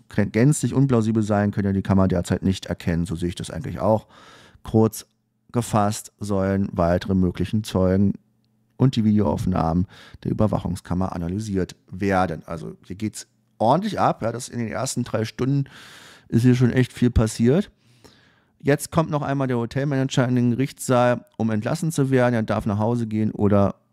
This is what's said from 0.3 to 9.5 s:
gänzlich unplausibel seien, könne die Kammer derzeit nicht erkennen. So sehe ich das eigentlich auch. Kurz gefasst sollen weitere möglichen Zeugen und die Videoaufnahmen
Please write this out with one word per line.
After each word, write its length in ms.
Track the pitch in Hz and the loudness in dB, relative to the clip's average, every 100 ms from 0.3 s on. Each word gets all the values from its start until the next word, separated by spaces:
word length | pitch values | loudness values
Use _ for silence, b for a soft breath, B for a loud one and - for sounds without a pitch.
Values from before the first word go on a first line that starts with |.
gänzlich 420 | 113 131 151 123 | 4 4 2 0
unplausibel 480 | 131 135 120 110 113 | 0 2 2 2 0
seien, 280 | 104 104 104 | 0 0 0
könne 220 | 104 101 | 0 -2
die 100 | 98 | 0
Kammer 260 | - 98 95 | 2 2 2
derzeit 340 | 87 - 92 | 0 -2 -2
nicht 240 | 92 92 - | 0 -2 -4
erkennen. 400 | 87 - 85 85 | -6 -2 -2 -2
So 100 | 82 | -4
sehe 120 | 90 | -6
ich 60 | |
das 160 | - - | -6 -10
eigentlich 300 | 82 - - | -10 -10 -4
auch. 260 | 95 107 - B B B B B | 0 0 -2 B B B B B
Kurz 440 | - 110 110 - - _ _ _ _ | 0 2 2 0 -18 _ _ _ _
gefasst 600 | 120 117 110 104 107 - - | -4 0 0 0 -2 -10 -12
sollen 500 | 104 98 95 98 98 | -4 -2 0 0 -2
weitere 420 | - 85 87 - | 0 2 2 0
möglichen 500 | 95 90 - 90 110 | 2 2 0 -4 -4
Zeugen 500 | 107 95 92 95 98 - _ _ _ _ _ - | -2 0 2 2 2 -2 _ _ _ _ _ 0
und 200 | 131 117 | 0 2
die 80 | |
Videoaufnahmen 840 | 107 107 98 92 - | 2 2 2 -2 -2